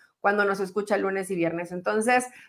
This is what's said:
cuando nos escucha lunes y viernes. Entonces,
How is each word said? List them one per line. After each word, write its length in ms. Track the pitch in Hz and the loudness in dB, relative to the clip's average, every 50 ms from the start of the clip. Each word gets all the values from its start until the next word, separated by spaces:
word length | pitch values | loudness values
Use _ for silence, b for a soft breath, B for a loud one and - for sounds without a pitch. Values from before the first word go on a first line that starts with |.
| _ _ _ _ | _ _ _ _
cuando 240 | - 196 202 208 208 | 0 2 2 2 2
nos 120 | 196 196 190 | 2 2 0
escucha 360 | 202 180 185 214 202 208 214 | -2 -4 -4 -4 -2 0 0
lunes 340 | 190 196 196 190 196 190 185 | 0 0 0 -2 -2 -4 -4
y 40 | 196 | -2
viernes. 360 | 175 165 165 165 170 175 175 | 0 0 0 -2 -2 -6 -6
Entonces, 540 | 180 180 180 214 214 214 220 233 247 247 247 - b b b | -8 -6 -2 -2 0 0 2 4 4 2 2 0 b b b